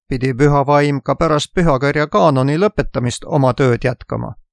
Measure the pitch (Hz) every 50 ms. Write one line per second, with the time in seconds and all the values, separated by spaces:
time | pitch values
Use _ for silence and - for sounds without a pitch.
0 | _ - 139 123 117 135 127 117 143 147 147 143 139 135 143 143 143 147 143 135
1 | - - 139 - 165 160 156 147 - - - 190 175 165 139 127 127 143 143 151
2 | 147 156 - 208 190 165 143 131 131 139 147 160 196 208 - - 139 - - 131
3 | 123 123 117 - - - - 147 135 131 120 - 143 127 120 117 - 127 123 -
4 | - - - 113 120 - - - - _